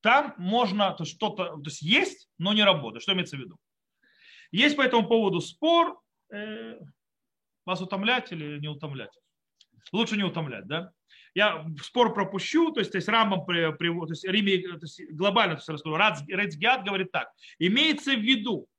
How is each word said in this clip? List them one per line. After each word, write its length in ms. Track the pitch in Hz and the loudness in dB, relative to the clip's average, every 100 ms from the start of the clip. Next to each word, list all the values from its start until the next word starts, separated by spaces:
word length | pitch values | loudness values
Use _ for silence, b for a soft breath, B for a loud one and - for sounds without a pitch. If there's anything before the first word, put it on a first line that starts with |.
там 320 | 214 262 285 - | 6 4 4 -6
можно, 560 | 180 226 226 202 196 | 0 2 2 2 0
то 120 | - | 0
есть 120 | 156 - | -8 -4
что-то, 400 | 214 - 170 151 | -4 -4 -8 -8
то 140 | 147 | -12
есть 100 | - | -8
есть, 480 | 147 254 381 - _ _ | 2 2 2 -6 _ _
но 160 | 175 | 0
не 100 | 214 | 4
работает. 400 | 208 170 120 113 | 4 4 -2 -8
Что 120 | - | -4
имеется 240 | 185 175 139 | -2 -2 -8
в 20 | |
виду? 160 | 180 - _ _ _ _ b b b b b | -14 -18 _ _ _ _ b b b b b
Есть 240 | 175 285 285 | 2 2 4
по 60 | |
этому 260 | 262 247 214 | 4 4 4
поводу 320 | 226 202 175 | 2 4 0
спор. 580 | 143 - 311 339 339 - _ _ _ | -4 -2 4 4 4 -2 _ _ _
Э, 480 | 208 214 220 226 226 - _ _ _ _ _ _ _ | -12 -10 -12 -14 -16 -20 _ _ _ _ _ _ _
вас 160 | - 185 | -6 -6
утомлять 500 | 185 196 208 254 240 | -4 -4 0 -2 -2
или 300 | 165 151 147 | -10 -10 -10
не 80 | 147 | -10
утомлять? 420 | 143 151 135 104 _ _ _ _ _ _ _ - | -10 -10 -10 -12 _ _ _ _ _ _ _ -6
Лучше 240 | 196 226 208 | -2 -2 0
не 80 | |
утомлять, 420 | 190 170 151 110 98 | -2 -2 -8 -10 -8
да? 260 | 156 180 _ _ b b | -8 -8 _ _ b b
Я 320 | 180 208 160 160 147 | 2 2 2 -8 -12
спор 320 | - 240 226 | -6 2 4
пропущу, 580 | 214 196 196 - 311 330 | 4 -2 -4 0 2 2
то 80 | 254 | 2
есть, 120 | 196 | -2
то 60 | 190 | -2
есть 100 | 190 | 2
Рамбам 360 | 226 214 190 | 4 4 0
при-, 280 | 143 170 160 151 | 0 0 0 0
при-, 160 | 170 | -2
то 200 | 170 160 | -2 -6
есть 120 | 160 | -8
Риме, 340 | 190 202 196 190 | -2 0 2 0
то 260 | 180 170 | -2 -12
есть 160 | 160 - - | -14 -16 -16
глобально, 440 | 156 196 202 202 156 | -2 2 4 2 0
то 40 | |
есть, 80 | - | -8
расскажу. 280 | 151 160 156 | -10 -4 2
Рац-, 280 | 214 156 147 | 2 2 -6
Рейцгиат 580 | 185 202 156 208 254 | -4 -4 -2 0 0
говорит 280 | 196 196 185 | 0 -4 -2
так. 160 | 160 123 _ B B | -4 -6 _ B B
Имеется 560 | 175 233 311 302 - | 0 2 2 0 0
в 60 | 262 | -2
виду 480 | 214 262 240 175 - | 2 0 0 -6 -6